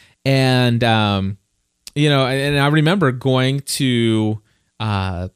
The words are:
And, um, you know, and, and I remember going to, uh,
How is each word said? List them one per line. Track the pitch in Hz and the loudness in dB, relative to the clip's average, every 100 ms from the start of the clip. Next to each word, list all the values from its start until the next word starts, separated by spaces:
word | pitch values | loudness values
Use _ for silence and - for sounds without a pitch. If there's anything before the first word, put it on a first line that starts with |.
| - _ | -20 _
And, | 135 135 131 127 123 117 | -2 0 2 2 2 0
um, | 117 110 104 98 95 101 _ _ _ _ - 147 | 2 2 0 0 -4 -8 _ _ _ _ -10 -2
you | 151 | 0
know, | 139 127 | 2 0
and, | 135 143 | -2 -2
and | 143 | 0
I | 143 | 2
remember | 156 151 196 139 | 2 2 2 0
going | 123 135 131 131 139 | 0 0 0 0 -2
to, | - - 135 120 113 110 107 107 - _ _ - | -6 -4 0 2 2 0 0 -4 -10 _ _ -8
uh, | 110 98 95 87 92 | -4 -4 -4 -6 -10